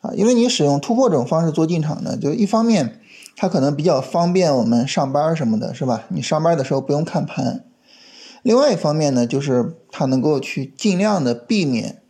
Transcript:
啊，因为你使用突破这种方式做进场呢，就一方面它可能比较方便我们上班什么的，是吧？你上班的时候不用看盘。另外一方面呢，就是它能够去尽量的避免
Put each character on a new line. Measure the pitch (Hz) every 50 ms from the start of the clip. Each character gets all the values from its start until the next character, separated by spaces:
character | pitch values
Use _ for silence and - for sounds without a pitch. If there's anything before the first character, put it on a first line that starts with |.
啊， | - - -
因 | - 196
为 | 233 254
你 | 233 233 247
使 | - - 151
用 | 143 143 143
突 | - - 233
破 | 233 269
这 | 247 170
种 | 135 117
方 | - 165 160 170
式 | 165
做 | 147 160 160
进 | 160 175 165
场 | 151 151 - - -
呢， | - -
就 | - - 139 156
一 | 240 208
方 | 196 - 220 226
面 | 233 226 185 135 110 - - _ _ - - - - _
它 | - -
可 | 185 165 170
能 | 131 143 147
比 | 139 151
较 | 185 156 131
方 | 135 - - 170 170 175 180
便 | 190 180 160 139
我 | 127 113
们 | 113 117 120 120
上 | 139 - 185 147 135 135
班 | 143 151 160 165
什 | 156 147
么 | 113 110
的， | 107 - - 123
是 | - 156
吧？ | 127 117 - - -
你 | 92 151
上 | - - 165 156 156
班 | 170 170
的 | 147 131
时 | - 143
候 | 135
不 | 135 -
用 | 143 147 160
看 | - - 165 143
盘。 | 170 - - - - - 254 - _ _ _ _ _ - - - - - - - - - -
另 | _ 247 220
外 | 254 285 294 208
一 |
方 | 170 - 151 147
面 | 156 156 143 135
呢， | 123 120
就 | 113 - 135
是 | 139 143 127 123 117 - 82 - _ _
它 | - - 156
能 | 135 131 131
够 | 123 151 151 135
去 | 135 - - - 135 - -
尽 | - - 214 185
量 | 180 202 214 208 185 139
的 | 123 120
避 | - - - 226 208 175
免 | 143 123 113 113 - - - _ _